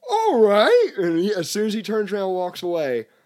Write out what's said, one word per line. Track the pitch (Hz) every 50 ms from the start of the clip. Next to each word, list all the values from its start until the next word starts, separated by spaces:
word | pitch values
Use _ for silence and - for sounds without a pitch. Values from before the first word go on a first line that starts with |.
| _ 587
All | 440 415 440 440 370 247
right. | 220 214 202 202 214 277 453 494 480 370 220
And | - 190 175 165 165
he, | 175 202 208
as | 190 170 139
soon | - 208 208
as | 220 208
he | 214
turns | 220 - 202 220 214 196
around | 185 208 196
and | 190 185
walks | 185 180 180 180 - -
away | 180 170 170 156 139 127 117 110 _ _ _ _